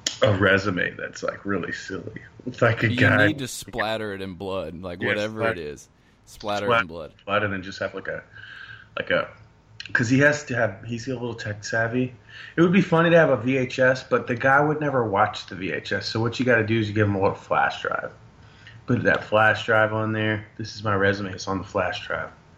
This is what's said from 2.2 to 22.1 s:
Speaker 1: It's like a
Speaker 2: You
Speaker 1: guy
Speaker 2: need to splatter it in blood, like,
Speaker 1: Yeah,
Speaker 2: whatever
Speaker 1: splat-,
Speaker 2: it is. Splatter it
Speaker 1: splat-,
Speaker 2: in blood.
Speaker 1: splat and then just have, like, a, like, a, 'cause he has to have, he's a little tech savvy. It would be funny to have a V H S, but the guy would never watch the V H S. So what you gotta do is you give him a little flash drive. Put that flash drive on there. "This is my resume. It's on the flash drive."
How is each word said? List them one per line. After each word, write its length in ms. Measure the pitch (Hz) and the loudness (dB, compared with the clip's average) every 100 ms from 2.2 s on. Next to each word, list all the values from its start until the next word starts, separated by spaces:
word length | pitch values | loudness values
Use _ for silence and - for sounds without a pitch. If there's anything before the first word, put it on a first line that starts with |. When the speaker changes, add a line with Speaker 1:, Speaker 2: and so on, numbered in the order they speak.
| - - - | -18 -16 -10
Speaker 1:
It's 160 | 123 | 0
like 220 | 120 110 | 2 2
a 60 | 113 | 0
Speaker 2:
You 80 | 123 | 2
Speaker 1:
guy 300 | 104 107 104 | 4 4 4
Speaker 2:
need 100 | 139 | 2
to 80 | 123 | -6
splatter 640 | - - 117 107 110 107 | -10 -10 -4 -4 -2 -4
it 80 | 98 | -6
in 120 | 95 | -8
blood, 480 | 87 98 95 82 85 | -8 -6 -4 -6 -8
like, 200 | 92 90 | -10 -6
Speaker 1:
Yeah, 60 | 120 | -4
Speaker 2:
whatever 300 | 104 107 110 | -2 -4 -2
Speaker 1:
splat-, 160 | 113 104 | -4 -4
Speaker 2:
it 60 | 76 | -8
is. 240 | 71 - _ _ _ _ | -12 -18 _ _ _ _
Splatter 400 | - 107 101 101 | -12 -6 -2 0
it 40 | |
Speaker 1:
splat-, 120 | 117 | 0
Speaker 2:
in 60 | 90 | 0
blood. 240 | 82 73 - | -6 -14 -12
Speaker 1:
splat 240 | - 101 | -2 -2
and 100 | 107 | 0
then 100 | 95 | -4
just 140 | 92 - | -8 -8
have, 140 | 95 | -8
like, 140 | 95 85 | -8 -10
a, 160 | 80 - - - - - - - - | -10 -12 -20 -20 -18 -18 -20 -12 -8
like, 140 | - | -2
a, 180 | 87 - - - _ _ - - | -2 -2 -10 -20 _ _ -20 -4
'cause 160 | - 117 | -2 2
he 100 | 131 | 4
has 240 | 147 147 - | 4 2 -4
to 100 | 123 | -2
have, 280 | 110 101 113 | -2 -4 -10
he's 220 | 117 123 | -10 -8
a 60 | |
little 220 | 123 120 113 | -8 -8 -8
tech 280 | 107 104 | -8 -10
savvy. 500 | - 113 113 127 127 - - - - - | -4 -2 0 0 -2 -6 -20 -20 -6 2
It 40 | |
would 120 | 175 | 4
be 80 | 190 | 6
funny 300 | 175 165 170 | 4 4 6
to 60 | 165 | 6
have 120 | 151 | 6
a 80 | 127 | 4
V 180 | 120 135 | 2 0
H 220 | 127 - | 0 4
S, 240 | 127 131 | 4 4
but 240 | - 123 - | 2 0 0
the 80 | 117 | 0
guy 240 | 131 139 | 4 4
would 220 | 151 151 | 4 0
never 260 | 147 131 110 | 0 0 2
watch 380 | 98 107 - - | 2 2 0 -12
the 100 | 87 | -8
V 160 | 92 | -6
H 200 | 73 - | -6 -4
S. 140 | 98 - | -4 -2
So 100 | 110 | -2
what 200 | 117 - | -2 0
you 60 | 127 | 2
gotta 200 | 117 107 | 2 4
do 140 | 113 | 0
is 80 | 104 | 0
you 60 | 104 | 2
give 120 | 104 | 2
him 80 | 98 | 2
a 60 | |
little 140 | 95 - | 0 -2
flash 460 | - 78 - - | -2 0 0 -2
drive. 300 | - - - - - - - - - - - | -4 -4 -6 -12 -20 -20 -20 -20 -20 -10 -2
Put 160 | 120 | 0
that 200 | 92 69 | 2 2
flash 420 | - 107 110 104 - | 2 4 4 4 2
drive 260 | 113 107 | 2 4
on 180 | 110 110 | 0 -2
there. 340 | 110 107 107 107 - | 0 0 -2 -6 -12
"This 180 | 110 - | -12 -6
is 80 | |
my 120 | 107 101 | -2 2
resume. 360 | 98 101 98 | 2 2 -4
It's 160 | 95 - | -8 -6
on 120 | 95 | -6
the 40 | |
flash 420 | - 101 87 87 | -4 -4 -2 -4
drive." 220 | - | -6